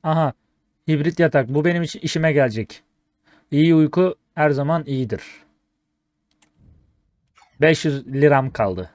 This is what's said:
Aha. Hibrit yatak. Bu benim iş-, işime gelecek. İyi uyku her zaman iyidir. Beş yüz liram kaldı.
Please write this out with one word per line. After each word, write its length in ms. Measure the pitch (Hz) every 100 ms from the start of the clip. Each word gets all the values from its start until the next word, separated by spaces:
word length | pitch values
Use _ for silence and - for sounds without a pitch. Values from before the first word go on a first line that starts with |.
Aha. 300 | 165 160 151 - _ _ _ _ -
Hibrit 320 | 151 151 175
yatak. 300 | 165 147 117
Bu 160 | 143 160
benim 180 | 170
iş-, 120 | 165 -
işime 380 | 160 165 160
gelecek. 500 | 147 131 110 101 - _ _ _ _ _ _ _
İyi 240 | 143 165 160
uyku 400 | 156 180 185 - _ -
her 140 | 151
zaman 340 | 139 143 165 139
iyidir. 380 | 131 120 101 - - _ _ _ _ _ _ _ _ _ _ _ _ _ _ _ _ _ _ _ _ _ _
Beş 240 | 151 151 160
yüz 220 | 139 131
liram 440 | 135 147 139 131
kaldı. 400 | - 101 90 90